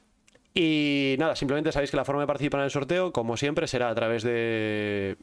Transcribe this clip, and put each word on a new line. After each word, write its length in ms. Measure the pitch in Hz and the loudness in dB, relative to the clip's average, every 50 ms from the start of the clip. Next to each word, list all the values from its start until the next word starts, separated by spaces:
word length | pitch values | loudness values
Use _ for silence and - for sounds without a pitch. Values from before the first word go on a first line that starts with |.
| _ _ _ _ _ - _ - _ _ - | _ _ _ _ _ -20 _ -20 _ _ 0
Y 640 | 196 165 160 156 151 147 147 143 139 139 135 135 131 | 2 2 4 4 2 2 2 2 2 2 2 2 2
nada, 160 | 160 160 - | 0 0 0
simplemente 380 | - 151 127 139 151 156 160 - | -2 -2 0 0 0 0 0 0
sabéis 180 | 143 139 135 | 0 -2 0
que 60 | - | 0
la 80 | 139 127 | -2 -2
forma 180 | - 139 143 143 | 0 -2 -2 0
de 40 | |
participar 340 | 139 143 139 135 143 139 139 | -2 -2 -2 -2 -2 0 0
en 40 | 139 | 0
el 60 | 139 | 0
sorteo, 420 | - 143 139 135 170 180 185 180 - | -2 -2 -2 0 0 0 0 0 0
como 240 | 123 117 113 117 | -2 -2 0 -2
siempre, 300 | 110 143 143 156 175 160 135 | 0 0 0 0 0 -2 0
será 200 | - 120 123 120 | 0 0 0 0
a 40 | 113 | 0
través 280 | 117 113 113 117 117 104 | 0 0 0 0 0 0
de, 920 | 123 120 117 117 117 113 110 107 107 107 104 104 104 101 101 98 98 95 - | 0 0 2 0 0 0 0 0 0 -2 -2 -2 0 0 0 -2 -2 -4 -6